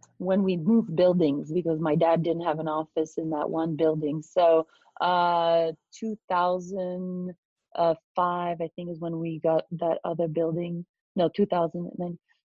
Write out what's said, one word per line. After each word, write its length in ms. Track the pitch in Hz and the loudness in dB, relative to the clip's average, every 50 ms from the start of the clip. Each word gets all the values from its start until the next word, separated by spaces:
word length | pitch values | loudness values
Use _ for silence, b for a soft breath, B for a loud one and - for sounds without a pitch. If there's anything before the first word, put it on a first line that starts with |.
| _ _ _ - | _ _ _ -6
when 240 | 180 185 190 202 | -2 0 2 2
we 140 | 196 190 185 175 | 2 2 0 0
moved 360 | 151 180 233 233 220 226 165 | 2 4 4 4 2 2 2
buildings, 560 | 156 180 180 175 180 160 147 139 147 - 147 | 4 4 4 4 4 2 2 2 -2 -4 -4
because 300 | 156 180 165 165 160 156 | -4 -2 0 0 -2 0
my 140 | 165 156 151 | 0 0 2
dad 280 | 170 170 165 165 165 | 4 4 4 4 2
didn't 220 | 156 170 165 170 175 | 2 0 -2 0 -2
have 140 | 170 151 160 | -2 -2 -2
an 100 | 160 160 | -4 -4
office 460 | 151 156 160 - _ 160 160 156 - | -4 -4 -4 -4 _ -4 -4 -4 -4
in 140 | - 165 160 | -6 -4 -4
that 180 | 156 147 151 - | -4 -4 -4 -2
one 280 | - 160 160 165 160 | -2 -2 -2 -2 0
building. 460 | 143 160 160 156 156 151 143 143 156 | 2 2 2 2 0 -2 -2 -4 -4
So, 440 | 151 - _ 185 175 165 165 160 160 b b b b b b - | -8 -2 _ 4 6 6 6 4 2 b b b b b b -2
uh, 720 | - 175 180 180 175 175 175 170 170 170 165 165 165 165 160 - _ _ - - | 0 2 2 4 2 2 2 2 2 4 4 4 2 0 -2 -6 _ _ -12 -8
two 200 | 220 220 214 - _ - | -8 -6 -8 -8 _ -2
thousand, 1040 | 185 175 175 180 180 185 175 175 196 190 185 180 180 180 185 180 180 180 180 180 175 - _ _ _ _ _ _ - | 0 2 2 2 0 -2 -4 -6 -6 -6 -4 -4 -4 -6 -6 -6 -6 -6 -8 -8 -10 -14 _ _ _ _ _ _ -2
uh, 180 | - 170 170 160 - _ _ _ | 0 2 2 0 0 _ _ _
five, 460 | - 175 180 175 175 175 175 175 165 | -2 0 0 0 -2 -4 -4 -4 -4
I 80 | 170 160 - | -6 -8 -8
think, 140 | - 175 175 | -10 -10 -10
is 100 | 170 160 | -8 -8
when 180 | 170 165 165 165 | -6 -6 -6 -4
we 200 | 165 165 160 156 | -6 -6 -6 -2
got 260 | - 165 160 160 - - | 0 0 0 0 0 -4
that 260 | 175 160 180 165 160 - - | -6 -4 -2 -2 -2 -2 -4
other 240 | 160 165 160 170 165 | -4 -2 -2 -2 -2
building. 560 | 156 170 165 165 165 175 175 175 175 170 175 - _ _ _ _ _ | -2 -2 -2 -2 -2 -4 -4 -6 -8 -8 -10 -14 _ _ _ _ _
No, 140 | 196 175 160 | -2 0 0
two 160 | - - 202 | 2 0 0
thousand 400 | 196 180 175 170 165 - 175 175 | 0 2 0 0 -2 -4 -8 -10
and 80 | - - | -10 -8
then, 220 | - 175 175 170 - _ _ _ _ _ | -8 -8 -8 -10 -12 _ _ _ _ _